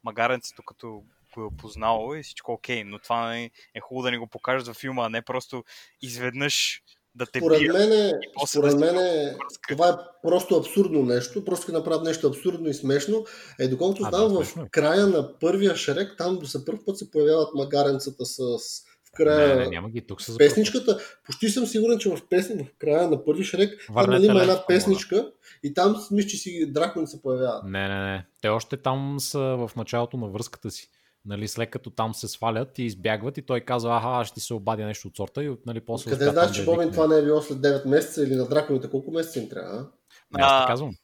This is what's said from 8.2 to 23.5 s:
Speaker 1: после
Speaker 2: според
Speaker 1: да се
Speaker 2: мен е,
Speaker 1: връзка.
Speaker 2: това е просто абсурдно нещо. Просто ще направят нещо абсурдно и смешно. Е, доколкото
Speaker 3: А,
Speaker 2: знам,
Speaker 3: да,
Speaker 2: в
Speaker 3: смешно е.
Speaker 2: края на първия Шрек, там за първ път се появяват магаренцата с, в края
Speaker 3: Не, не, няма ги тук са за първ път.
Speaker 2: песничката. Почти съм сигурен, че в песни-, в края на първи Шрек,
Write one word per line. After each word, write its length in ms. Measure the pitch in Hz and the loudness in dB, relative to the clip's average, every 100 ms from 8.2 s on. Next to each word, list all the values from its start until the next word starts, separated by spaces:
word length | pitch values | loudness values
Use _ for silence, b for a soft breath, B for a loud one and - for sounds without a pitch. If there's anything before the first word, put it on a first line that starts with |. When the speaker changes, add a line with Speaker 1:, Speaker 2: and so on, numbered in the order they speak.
| - | -6
Speaker 1:
после 240 | - 143 147 | -6 -2 2
Speaker 2:
според 140 | 143 | 4
Speaker 1:
да 60 | 143 | 6
се 60 | |
Speaker 2:
мен 120 | 160 180 | 4 2
е, 280 | 185 160 | 2 0
Speaker 1:
връзка. 440 | 143 139 139 - - | -2 -6 -14 -14 -8
Speaker 2:
това 200 | 139 175 | 2 4
е 40 | 175 - _ | 4 -6 _
просто 340 | 165 180 180 170 | 0 0 2 0
абсурдно 460 | - - 185 156 | 2 0 2 2
нещо. 400 | 127 120 123 208 | 2 0 -2 -8
Просто 180 | 196 180 | -4 -6
ще 100 | - | -4
направят 300 | 165 165 160 | -4 -2 -2
нещо 240 | 165 151 147 | -2 0 -2
абсурдно 400 | 135 185 170 165 | 0 -4 -2 -6
и 60 | |
смешно. 500 | 139 135 139 175 220 220 B B B | -4 0 0 0 -4 -4 B B B
Е, 100 | 131 | -2
доколкото 360 | 131 175 196 | 0 0 0
Speaker 3:
А, 40 | 196 | -2
Speaker 2:
знам, 120 | 180 | 2
Speaker 3:
да, 60 | 220 | 2
Speaker 2:
в 80 | 190 | 2
Speaker 3:
смешно 260 | 143 170 | -2 -8
е. 60 | 143 | -2
Speaker 2:
края 380 | - 151 180 202 | 2 4 4 4
на 320 | 170 131 - | 4 0 -2
първия 380 | 190 196 196 165 | 0 2 2 0
Шрек, 380 | - 147 196 - | -2 -2 -4 -4
там 200 | 170 185 | -4 -4
за 220 | 143 135 | -6 -8
първ 140 | 127 214 - | -6 -8 -6
път 120 | 196 | -8
се 120 | 202 | -4
появяват 380 | 156 147 160 151 | 2 4 4 2
магаренцата 720 | 143 139 143 143 135 135 131 123 | -2 -2 2 2 0 -4 -8 -10
с, 120 | - 123 117 - - b b | -6 -4 -4 -6 -14 b b
в 80 | _ | _
края 360 | - 156 151 147 | 0 4 6 6
Speaker 3:
Не, 60 | |
не, 140 | 135 123 | 4 2
няма 220 | 85 101 | -4 -8
ги 100 | 117 | -10
тук 220 | - 98 | -12 -12
са 100 | - | -10
за 60 | 117 | 6
първ 80 | 147 | 6
път. 20 | |
Speaker 2:
песничката. 480 | 214 214 254 - 202 B B | 6 2 0 0 -2 B B
Почти 240 | - - 220 | -16 -2 0
съм 180 | 208 220 | 0 0
сигурен, 320 | 226 226 226 | 2 2 2
че 100 | 208 | 0
в 180 | 165 _ | -4 _
песни-, 360 | 180 196 208 135 | 0 0 -6 -8
в 120 | _ | _
края 300 | 151 151 170 | 0 2 2
на 160 | 147 | 0
първи 200 | 151 151 | 2 0
Шрек, 400 | 190 | 0